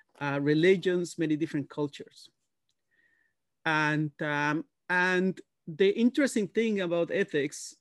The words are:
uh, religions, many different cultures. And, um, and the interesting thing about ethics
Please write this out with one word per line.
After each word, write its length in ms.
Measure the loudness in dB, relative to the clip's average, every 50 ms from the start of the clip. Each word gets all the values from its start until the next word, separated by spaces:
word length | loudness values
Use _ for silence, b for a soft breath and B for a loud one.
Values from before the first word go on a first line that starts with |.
| B _ _ -8
uh, 200 | -6 -4 -4 -2
religions, 760 | 0 2 2 4 6 4 4 4 2 0 0 0 -2 -4 -4 -4
many 180 | -2 -2 0 -2
different 320 | -2 -4 -4 -6 -6 -6
cultures. 600 | -6 -6 -6 -6 -8 -12 -18 -18 -20 -20 -20 -20 _ _ _ _ _ _ _ _ _ _ _ _ _ _ _ _ _ _ _ _ _ _ _ _ _ _ -2
And, 460 | 0 2 2 2 2 2 2 0 -2 -4 -6
um, 440 | -4 -2 -2 0 0 0 0 -2 -4 -8 _ _ _ -2
and 500 | 0 0 2 2 2 2 2 0 0 -4 -8 _ _ _ _
the 240 | -14 -2 2 2 2
interesting 580 | 4 4 2 2 2 2 0 0 0 -2 -2 -2
thing 320 | -2 -2 0 0 0 -2
about 280 | -2 -2 -2 -2 -2 -2
ethics 640 | -2 -2 -2 -2 -2 -2 -2 -2 -6 -10 -14 -16 -18 -20